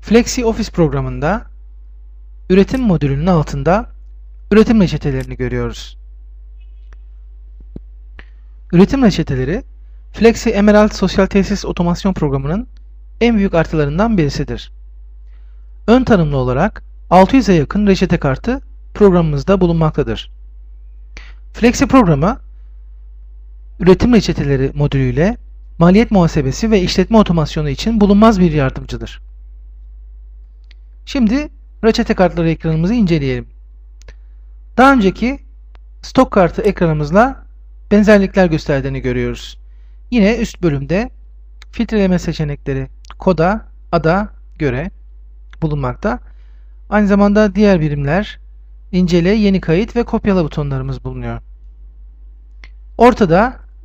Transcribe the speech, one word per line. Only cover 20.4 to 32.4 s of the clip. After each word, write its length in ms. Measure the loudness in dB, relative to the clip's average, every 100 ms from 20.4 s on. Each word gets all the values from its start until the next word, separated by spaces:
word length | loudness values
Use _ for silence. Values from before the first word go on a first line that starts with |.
| -20 -20 -20 -20 -20 -20 -20 -20 -20 -20 -20
Flexi 340 | -2 0 0 2
programı, 540 | 4 4 2 0 -4 -12 -20 -20 -20 -20 -20 -20 -20 -20 -20 -20 -20 -20 -2
üretim 340 | 4 4 6
reçeteleri 560 | 2 2 -4 -2 0 -2
modülüyle 600 | -2 -2 0 -2 0 -2 -2 -12 -20 -20 0
maliyet 320 | 4 4 4
muhasebesi 600 | 2 2 0 -4 -4 0
ve 100 | 0
işletme 360 | 0 -2 2 2
otomasyonu 520 | 4 0 -2 -4 -6
için 320 | -4 -2 0
bulunmaz 400 | 2 4 4 4
bir 120 | 2
yardımcıdır. 720 | 2 -2 -4 -12 -12 -12 -16 -20 -20 -20 -20 -20 -20 -20 -20 -20 -20 -20 -20 -20 -20 -20 -20 -20 -20 -10
Şimdi 420 | -2 0 0 -4 -14 -20 -4
reçete 300 | -2 0 -2
kartları 360 | 0 0 0